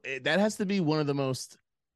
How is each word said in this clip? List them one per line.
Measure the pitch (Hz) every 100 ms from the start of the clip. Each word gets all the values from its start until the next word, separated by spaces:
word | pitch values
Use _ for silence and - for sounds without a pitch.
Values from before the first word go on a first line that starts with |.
eh, | - 131
that | 131 165
has | 214 214
to | 202
be | 202
one | 156 156
of | 147
the | 143
most, | 135 127 - - _ _ _